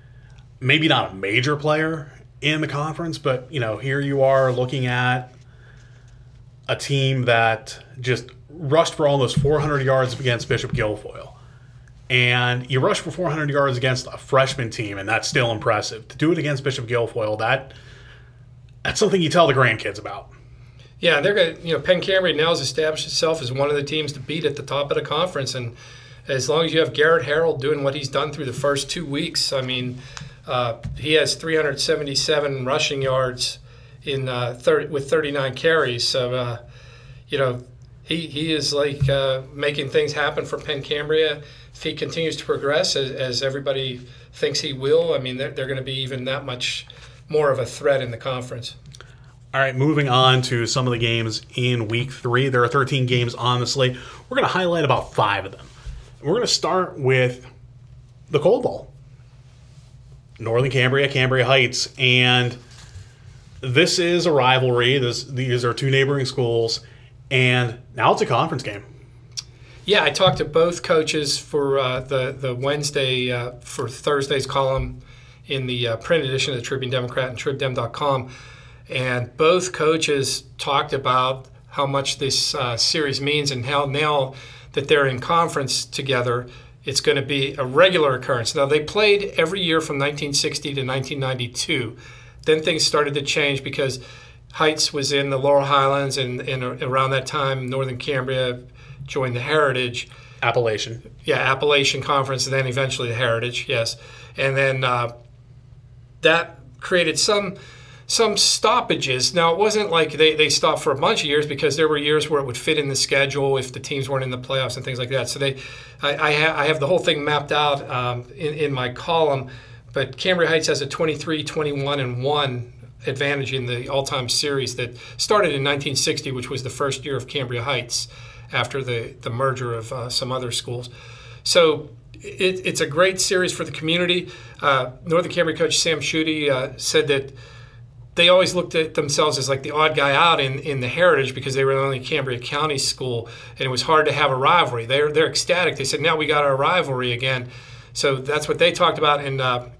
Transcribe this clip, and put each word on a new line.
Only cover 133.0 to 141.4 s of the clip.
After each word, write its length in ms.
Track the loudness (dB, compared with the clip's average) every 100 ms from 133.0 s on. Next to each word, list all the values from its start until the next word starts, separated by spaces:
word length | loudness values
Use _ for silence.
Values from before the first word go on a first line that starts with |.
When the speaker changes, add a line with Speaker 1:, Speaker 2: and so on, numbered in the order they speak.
| 2 2
Speaker 2:
series 320 | 0 0 0
for 120 | -2
the 80 | -8
community. 580 | -6 0 0 2 0 -2 -12 -18 -4
Uh, 300 | 2 2 0 -6 -2
Northern 260 | 0 0
Cambria 260 | 0 0 2
coach 220 | 0 2
Sam 200 | 0 0
Schutte, 500 | -2 -2 0 0 0
uh, 280 | 0 -2 -6
said 300 | 0 2 2
that 260 | 0 -2 -12 -20 -20 -20 -20 -20 -20 -6
they 160 | 2 6
always 240 | 6 4
looked 220 | 0 -2 -2
at 180 | -2
themselves 460 | -2 -2 2 2 0
as, 100 | -2
like, 140 | -2
the 80 | -2
odd 240 | 2 2 4
guy 180 | 2
out 260 | 4 4 4
in, 200 | 0 -4
in 220 | -4 -4
the 60 | -2
Heritage 460 | 2 4 4 2
because 220 | -4